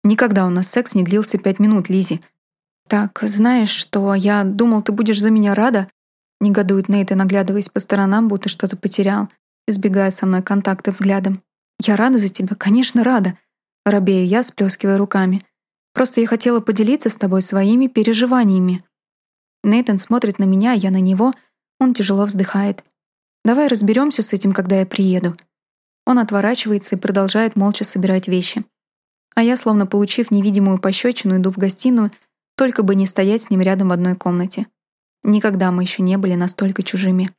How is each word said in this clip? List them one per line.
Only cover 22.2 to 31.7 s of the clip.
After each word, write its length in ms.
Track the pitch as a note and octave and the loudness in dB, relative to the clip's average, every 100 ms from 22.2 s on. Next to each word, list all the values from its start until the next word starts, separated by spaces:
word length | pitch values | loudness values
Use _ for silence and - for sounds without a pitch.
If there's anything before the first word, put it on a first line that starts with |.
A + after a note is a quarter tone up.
| G3+ | 0
вздыхает. 580 | G3 F#3+ G3 G3+ F#3+ _ _ _ _ _ _ G#3+ | -2 -2 -2 -2 -6 _ _ _ _ _ _ 0
«Давай 220 | B3+ D4 | 2 2
разберёмся 560 | A3+ G#3 A3 D4 C#4 | 2 2 2 0 -2
с 100 | G#3+ | -4
этим, 200 | G3 G3 | -2 -2
когда 260 | F#3+ F#3 F#3+ | -2 0 0
я 60 | F#3+ | 0
приеду». 500 | - F#3+ F3+ F3 E3+ _ _ _ _ _ _ - | -2 0 0 -2 -8 _ _ _ _ _ _ 0
Он 120 | B3 | 0
отворачивается 800 | G#3+ G3+ G#3 B3 G#3+ G3+ - F#3 | 2 0 0 -2 -2 -4 -2 -4
и 40 | |
продолжает 560 | - G3 F#3+ G#3+ A3+ G#3+ | -2 0 0 0 -2 0
молча 280 | G3 G3+ | 0 -2
собирать 440 | G3+ F#3+ F#3+ F#3 F#3+ | -4 -2 0 0 0
вещи. 380 | F3+ F3+ G#3+ - _ _ _ _ _ _ - | -4 -4 -8 -12 _ _ _ _ _ _ -2
А 80 | |
я, 120 | A3+ B3 | 0 0
словно 300 | A3+ G#3+ F#3+ | 0 0 0
получив 460 | G3+ G3+ - A3+ | 0 0 -2 0
невидимую 480 | G3+ G3+ G3+ G3 F#3 | 0 2 2 2 0
пощёчину, 580 | F#3+ F#3+ B3 B3 F#3+ F#3 | 0 0 -2 -2 -2 0
иду 140 | F#3 | 0
в 60 | F#3+ | -2
гостиную, 520 | G3 | -4